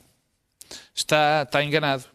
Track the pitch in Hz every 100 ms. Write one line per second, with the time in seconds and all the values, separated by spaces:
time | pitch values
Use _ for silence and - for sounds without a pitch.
0 | _ _ _ _ _ _ - - - -
1 | - 151 151 151 135 143 147 151 147 135
2 | -